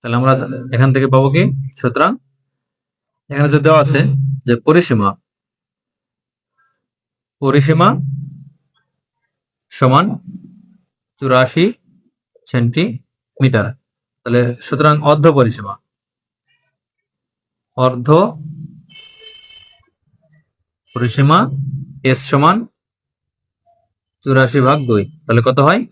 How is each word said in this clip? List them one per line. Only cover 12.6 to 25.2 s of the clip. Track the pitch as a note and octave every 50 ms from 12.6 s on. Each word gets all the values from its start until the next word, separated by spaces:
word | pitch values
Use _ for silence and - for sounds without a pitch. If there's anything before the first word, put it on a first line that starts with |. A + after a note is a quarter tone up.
| A#2+ A#2+ A#2+ D#3+ D#3+ A#3+ - - _ _ _ _ _ _ _ - C3+ C3 C3 A2 G2+ G#2 B2 _ _ _ _ _ _ _ _ _ _
তাহলে | A#2+ A#2 B2 B2 B2 A#2+ B2
সুতরাং | - - D3 B2+ C#3+ D3+ D3+ D3+
অর্ধ | D3 D3 D3+ D3+ C#3+ D#3+
পরিসীমা, | D3 C#3 B2 A2 A#2 - G#2 G2 G2 _ _ _ _ _ _ _ _ _ _ _ _ _ _ _ _ _ A#5+ _ _ _ _ _ _ _ _ _ _ _ _ _ _ _ _ _ _ _ _ _ _
অর্ধ | - B2+ B2+ B2+ B2 B2 C3+ D3+ E3 G3 A#3+ - - - - - - - - - - _ _ _ - - - _ _ A4 - - - _ _ - - _ _ _ _ _ _ _ _ _ _ _ _ _ _ _ _ _ _ _ _ _ _ _ _ _ _ _
পরিসীমা | A#2+ A#2+ A#2+ - C#3+ C#3 C#3+ D#3 F#3 A#3 - - - - - - - - - - - -
এস | C3+ C3 - - -
সমান | D3 C#3 C#3+ D#3+ F#3 A3+ A#3 - _ _ _ _ _ _ _ _ _ _ _ _ _ _ _ _ _ _ _ _ _ _ _ _ _ _ _ _ _ _
চুরাশি | _ C3+ C3+ C3 C3 A#2+ B2 C#3+
ভাগ | B2+ C3 C#3+ D#3 C3+
দুই, | A#2+ A2+ G#2 G2 - - -